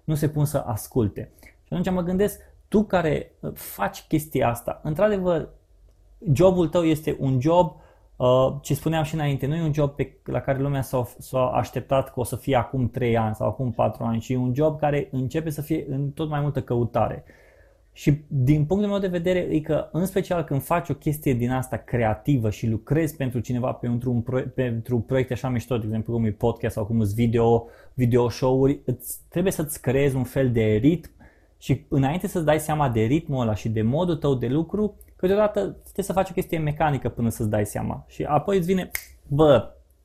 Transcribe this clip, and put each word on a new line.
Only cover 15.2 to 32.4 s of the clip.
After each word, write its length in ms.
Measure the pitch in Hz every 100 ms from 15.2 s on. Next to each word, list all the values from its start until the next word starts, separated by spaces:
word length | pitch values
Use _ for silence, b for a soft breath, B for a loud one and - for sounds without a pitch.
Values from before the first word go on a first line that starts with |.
| 127 160 160
să 100 | 147
fie 240 | 147 156 -
în 220 | 139 143
tot 180 | - 156
mai 120 | 147
multă 220 | 147 143
căutare. 600 | - 120 117 117 98 - b b b b b b _
Și 320 | - - 143 -
din 360 | 143 127 151
punctul 260 | 147 196 208
meu 80 | 202
de 80 | 190
vedere, 320 | 175 170 180
e 220 | 175 160
că, 280 | 151 147 -
în 140 | 156 185
special 380 | 196 185 175
când 180 | 156 139
faci 260 | - 170 170
o 60 |
chestie 380 | 143 - 151 -
din 180 | 123 120
asta 260 | 127 123 113
creativă 720 | - 120 110 107 - 143 110
și 160 | 101 117
lucrezi 500 | 110 - 147 160 -
pentru 240 | 131 117
cineva, 320 | - 123 127
pentru 380 | 123 120 117 127
un 120 | 120
proie-, 220 | 113 127
pentru 560 | 135 - 123 113 113 120
proiecte 320 | 110 131 127
așa 160 | 120 131
mișto, 280 | 123 - 123
de 100 | 107
exemplu, 260 | 110 107
cum 120 | 117
e 60 | 113
podcast 440 | - 120 113 113
sau 120 | 110 104
cum 160 | 117
sunt 120 | 104
video, 520 | 107 120 117 117 117 B B B
video 340 | - 123 123 120
show-uri, 520 | - 127 131 135 147
îți, 340 | - 120 - - -
trebuie 240 | 170 185
să-ți 280 | 180 151 -
creezi 360 | - 131 143 131
un 80 |
fel 280 | 123 139 135
de 100 | 117
ritm 460 | 110 107 131 170 - - b b b _
și 260 | - 131 -
înainte 380 | 143 135 175 190
să-ți 180 | 180